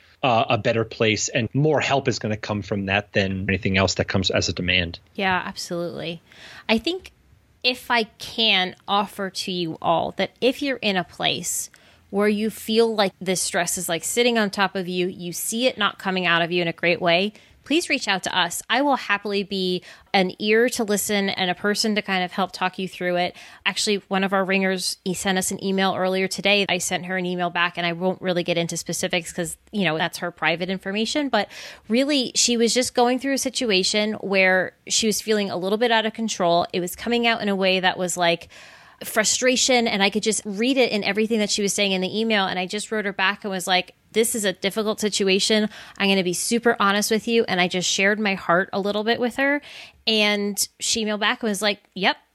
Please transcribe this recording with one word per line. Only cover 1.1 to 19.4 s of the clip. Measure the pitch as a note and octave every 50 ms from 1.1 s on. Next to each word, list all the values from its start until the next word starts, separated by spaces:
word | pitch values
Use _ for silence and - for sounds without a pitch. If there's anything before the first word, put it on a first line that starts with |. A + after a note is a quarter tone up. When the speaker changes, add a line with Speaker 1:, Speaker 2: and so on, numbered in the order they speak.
| G#2+ G2+ - -
Speaker 1:
and | - C#3 A#2 G#2
more | - C3+ D3 D#3 D#3 B2+
help | - - C#3 C#3 A#2+ C3
is | A2+ -
gonna | - A2+ G#2+ G#2+
come | - - G#2+ G#2
from | G2 - A2 G2+ G2
that | F#2+ F#2+ G2+ G#2 - -
than | A2 G2+ F#2+ F#2+ F#2+ F#2+ G#2
anything | G2 F#2 - G2+ F#2+
else | F#2+ G2 F#2 -
that | - F#2 -
comes | - G2 F#2 -
as | - G#2+ F2+ -
a | G2+
demand. | - F2+ F2 F2+ F#2 F2+ E2+ E2+ - _ _ _
Speaker 2:
Yeah, | - G3 F#3+ F#3 F3+ -
absolutely. | - F#3+ - - - F3+ E3+ F3 E3+ - C#3 - D#3+ F3 E3+ _ _ - - - - - - - -
I | A3 A3+
think | A3+ E4 F4 F#4+ - - _ _ _ _ _ _ _ _ _ _ -
if | B3 B3+ B3 - -
I | B3+ A#3 A3+
can | A3+ _ - - - - - A3+ A3 G3+ F#3+ F#3 F#3 - - _ -
offer | G3 G3+ G#3+ G3 - - G3+ F#3+
to | F#3 - - -
you | F#3 F3+ F3 D#3+ D#3 -
all | - - E3+ E3 - - F#3
that | - G3 - _ -
if | - A#3+ C4+ -
you're | C#4+ C#4 C4 A#3+
in | - G#3+ G3
a | F#3 E3+
place | - - - F3 D#3 C#3 - F3 - - - - - _ - _ - - _ _ -
where | - G3 G#3 G#3+
you | G#3+ G3+ G#3+ A3
feel | G3+ - - - A3 A3 A#3 A#3 A3+
like | G#3 G#3 F#3+ - -
this | F#3+ E3+ F#3 E3+
stress | - - - F#3+ E3+ F3 - F#3
is, | F3 -
like, | E3+ E3 -
sitting | - - A#3+ A#3+ B3 A#3+ A#3
on | G#3+ G3+
top | - - G3 F#3 -
of | G3 F#3 E3+
you, | F3+ F3+ F3 F#3
you | F#3+ G3+ F3 F3 E3+
see | - - - - A3+ B3 B3+
it | - -
not | G#3 G3 - -
coming | - G3 F#3 F#3 F3+
out | E3+ E3+ E3+
of | E3+ E3
you | F3 F3+
in | F3 E3
a | E3
great | - - E3+ F3 -
way, | - F3 E3+ F3 F#3+ G#3+ G#3+ - - _ _ _ -
please | - C#4 E4 F4 -
reach | D4+ C4 - -
out | G3 F#3
to | - - - -
us. | F3 F3 F3 - - -
I | G#3+ A#3+ C#4+
will | D4 C4+
happily | - - - G#3 G3+ - G#3+ G3+ G3